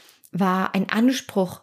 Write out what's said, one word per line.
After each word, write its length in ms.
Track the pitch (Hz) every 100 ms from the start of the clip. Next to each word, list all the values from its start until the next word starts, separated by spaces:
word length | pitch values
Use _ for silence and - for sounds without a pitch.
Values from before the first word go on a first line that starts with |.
| - _ -
war 420 | 170 190 185 190
ein 160 | 190 190
Anspruch, 680 | 214 247 262 - 202 180 -